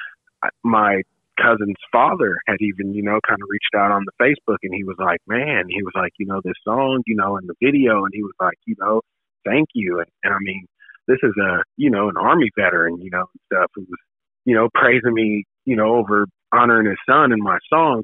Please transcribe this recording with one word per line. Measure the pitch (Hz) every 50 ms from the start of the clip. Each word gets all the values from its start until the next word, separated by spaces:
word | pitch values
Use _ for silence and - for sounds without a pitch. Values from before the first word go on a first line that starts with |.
| - - - _ _ _ _ -
I, | - - - _ -
my | 117 113 107 104 101 101 95 92 _ _ _ _ _ - -
cousin's | - 117 113 104 104 101 95 - - - -
father | 120 131 160 190 175 127 98 87 90 -
had | - 104 92
even, | 107 101 92 95 98 98 101
you | 104 101
know, | 101 107 110 -
kinda | - 104 95 98
reached | 98 101 107 - - -
out | 104 101 101
on | 101 98 98
the | 95 - - 120
Facebook, | 110 - - - - 101 - -
and | 95 90
he | 101 98
was | 95 92 92
like, | 95 87 87 - _
"Man," | 98 110 120 139 151 139 98 90 90
he | 90 101 98
was | 90 -
like, | 95 90 87 -
"you | - 101
know, | 98 98 95 92
this | 90 92 - -
song, | 104 113 131 135 131 131 127 117
you | 113 110
know, | 104 95 98 101
and | 95 92
the | 87 82 - 117
video," | 139 143 139 131 117 107 101 95
and | 95 98
he | 107 104
was | 95 - -
like, | 92 90 - _ -
you | - 220 -
know, | 98 104 110 113 - _ _ _ _ _ _ _ -
"Thank | 101 113 147 156 - -
you." | 120 101 90 87 87
And, | 85 - _ _ -
and | 95 98
I | 98
mean, | 98 95 95 95 90 _ _ _ - - - _ _
this | - 131 - -
is | 117 98
a, | 101 98 92 90 87 87 _ _
you | - 147 139
know, | 110 101 104 101
an | 85
Army | 78 85 120 156 175 131 104 -
veteran, | 107 98 87 87 85 85 85 85 87
you | 92 95
know, | 90 90 92 - _
and | - _ - 95
stuff, | 92 90 - -
who | 101 92
was, | 90 90 - _ _ _ _ _ _ _ _ -
you | 127 117
know, | 110 117 113 -
praising | - 139 123 123 123 107 120 113
me, | 113 110 107 104 104 98 _ _ _ -
you | 131 123
know, | 107 110 110 120
over | 120 107 98 104 104 101 95 _ _ _ -
honoring | - 120 120 120 117 113 107
his | 104 95 - -
son | - 135 151 151 127
in | 117 107
my | 104 98 90 87 - -
song. | 156 160 165 151 127 113